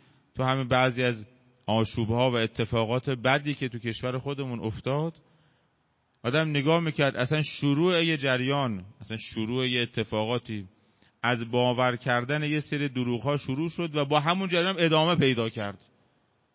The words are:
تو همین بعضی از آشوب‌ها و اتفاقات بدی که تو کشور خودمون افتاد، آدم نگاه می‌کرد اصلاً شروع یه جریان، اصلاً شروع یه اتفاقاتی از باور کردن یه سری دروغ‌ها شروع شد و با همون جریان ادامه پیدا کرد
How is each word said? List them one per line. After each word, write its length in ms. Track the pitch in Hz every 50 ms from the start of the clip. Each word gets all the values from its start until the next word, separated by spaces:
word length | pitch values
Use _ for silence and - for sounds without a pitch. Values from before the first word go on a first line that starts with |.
| _ _ _ _ _ _ -
تو 80 | - 131
همین 260 | 131 131 135 135 120
بعضی 340 | 131 127 127 131 120 120 127
از 240 | 123 120 110 104 - _ _ _ _ _ _ -
آشوب‌ها 640 | - 107 113 110 104 - - 117 104 113 120 127 131
و 40 | 120
اتفاقات 760 | 117 113 110 - - 117 107 - 117 113 107 120 127 - 143
بدی 440 | 135 120 110 131 135 147 143 147 143
که 140 | - 139 123
تو 100 | 110 117
کشور 400 | 110 120 110 - - 127 127 131
خودمون 420 | 120 139 143 131 139 131 123 117
افتاد، 540 | 82 110 110 - - 123 131 147 156 165 165 _ _ _ _ _ _ _ _ _ _ _ _ _ _ _ _ _ _ _ _ _ -
آدم 280 | 117 127 151 160 156
نگاه 300 | 151 143 135 147 160 170
می‌کرد 360 | 170 160 143 - 147 139 131
اصلاً 260 | - 127 127 156 156 151
شروع 640 | - - - - 143 143 143 165 180 185 165 170
یه 120 | 165 160
جریان، 680 | 147 131 139 127 127 127 131 139 143 139 123 107 95 90 101 - -
اصلاً 160 | 107 104 113
شروع 520 | 110 - - - 113 110 107 120 131 131 127
یه 140 | 123 123 120
اتفاقاتی 840 | 117 - - 110 - - 107 107 110 120 123 - - 110 104 95 92 _ _ _ _ _ _ _ _ _ _ -
از 280 | 120 123 117 117 113
باور 460 | 113 123 123 123 123 117 127 127 120
کردن 460 | 120 - 135 123 120 120 123 147 151 151
یه 180 | 147 151 151
سری 280 | 147 - - 147 143 143
دروغ‌ها 480 | 127 127 123 123 120 117 110 139 147
شروع 320 | 143 - - 131 135 160 170
شد 280 | 160 - 175 165 147
و 80 | 151 143
با 160 | 139 147 151
همون 280 | 143 160 175 190 190 185
جریان 280 | 175 175 170 185 190 165
ادامه 360 | 170 165 156 156 156 170 175
پیدا 340 | - 131 135 131 117 113 113
کرد 300 | - 117 104 101 98 - _ _ _ _ _ _ _ _ _ _ _ _ _ _ _